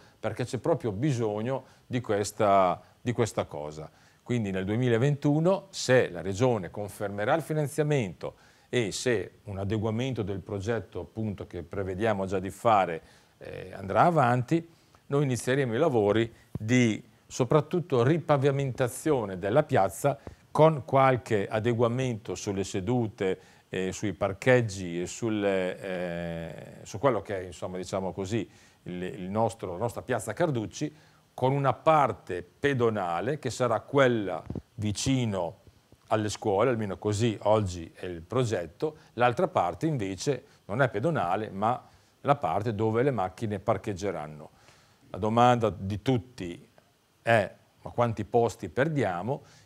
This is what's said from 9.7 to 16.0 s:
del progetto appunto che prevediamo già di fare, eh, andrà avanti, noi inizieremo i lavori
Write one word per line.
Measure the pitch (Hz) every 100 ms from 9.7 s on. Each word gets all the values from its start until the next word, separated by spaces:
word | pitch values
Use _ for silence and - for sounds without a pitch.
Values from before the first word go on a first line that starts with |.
| 110 110 110 131 117
del | 98 98
progetto | 85 101 95 113 - 92
appunto | 85 - 110 92 87
che | 87
prevediamo | 80 - 92 92 110 101 95
già | 98
di | 95
fare, | - 120 104 90 80 - - _ _
eh, | - 92 90
andrà | 92 98 98
avanti, | 160 160 120 123 120 165 165 _ _ _ -
noi | 143
inizieremo | 143 120 - 139 127 110
i |
lavori | 165 120